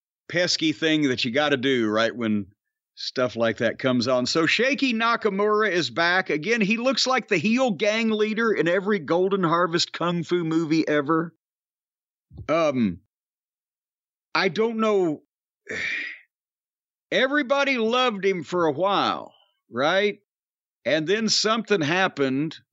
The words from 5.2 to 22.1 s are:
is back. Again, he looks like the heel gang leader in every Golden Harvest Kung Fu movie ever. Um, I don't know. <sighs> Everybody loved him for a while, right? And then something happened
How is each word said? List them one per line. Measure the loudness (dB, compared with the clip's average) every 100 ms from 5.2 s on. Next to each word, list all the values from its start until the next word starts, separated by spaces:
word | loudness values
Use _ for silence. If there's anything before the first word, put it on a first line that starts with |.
| -2 0 0 2 0
is | 0 -2
back. | 0 2 2 0
Again, | -2 -2 0
he | 0 0
looks | 0 0 0
like | -2 0
the | 0
heel | 2 2 2
gang | 0 0 0 0
leader | 0 0 0 0
in | 0 0
every | 0 0 -2
Golden | 0 0 0 0
Harvest | 2 2 2 0 -2
Kung | -4 -2 -2
Fu | -2 -2
movie | 0 0 2 2 2
ever. | 0 0 0 -2 -10 _ _ _ _ _ _ _ _ _ -10 -2
Um, | 2 2 2 0 -2 _ _ _ _ _ _ _ _ _ _ _ _ _
I | -2 0
don't | 0 0 0
know. | 2 2 2 -2 _ _ _ _ -12
<sighs> | -8 -6 -6 -8 -14 _ _ _ _ _ _ _ _ _
Everybody | 0 0 0 0 0 0 0
loved | 0 2 0 0
him | -2 -2
for | -2 0 0
a |
while, | 0 0 2 0 -2 -8 -18 _ _ _
right? | -2 0 2 0 -2 _ _ _ _ _ _
And | -2 0 0
then | 0 0
something | 0 0 0 0 0
happened | 2 2 0